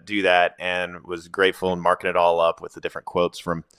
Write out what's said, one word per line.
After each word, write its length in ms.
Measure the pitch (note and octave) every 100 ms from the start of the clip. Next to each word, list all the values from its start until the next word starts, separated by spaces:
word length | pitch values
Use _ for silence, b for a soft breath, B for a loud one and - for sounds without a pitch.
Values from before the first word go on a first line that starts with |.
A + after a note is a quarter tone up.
do 180 | F2 G#2
that, 320 | F#2 F2 F2 -
and 420 | F2+ F2+ F2 F2+
was 240 | C#2+ F2 E2+
grateful 460 | F2+ F#2+ - F#2
and 100 | F2
marking 260 | F2 F2+ F#2+
it 80 | F2
all 220 | F2 E2+
up 220 | E2 -
with 140 | -
the 60 | -
different 260 | E2 D#2 -
quotes 340 | F2+ F2 -
from, 240 | - E2 -